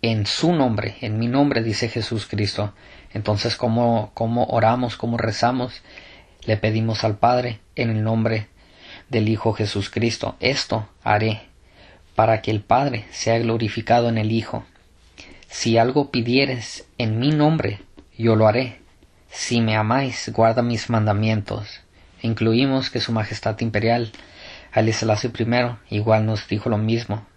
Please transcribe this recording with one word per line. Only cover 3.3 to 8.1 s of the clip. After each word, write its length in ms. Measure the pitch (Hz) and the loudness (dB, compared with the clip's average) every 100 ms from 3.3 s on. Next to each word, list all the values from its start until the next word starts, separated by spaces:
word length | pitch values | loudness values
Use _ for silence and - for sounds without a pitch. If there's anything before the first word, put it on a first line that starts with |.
| 104 120 | 0 0
¿cómo, 560 | - 123 113 120 117 107 | -2 0 2 2 2 -2
cómo 320 | - 113 117 - | -4 -2 0 0
oramos, 500 | 120 110 123 123 - | 2 2 2 -2 -4
cómo 220 | 117 117 | -4 -2
rezamos? 640 | 113 107 123 127 123 - - - - - - _ | -2 0 0 0 -4 -8 -20 -20 -20 -20 -20 _
Le 120 | - 107 | -2 0
pedimos 480 | 110 110 113 110 | 0 0 -2 0
al 140 | 113 104 | -2 2
Padre 420 | 117 123 123 110 _ - | 2 2 -2 -8 _ -4
en 140 | 117 | -2
el 120 | 110 | 0
nombre 460 | 110 | 0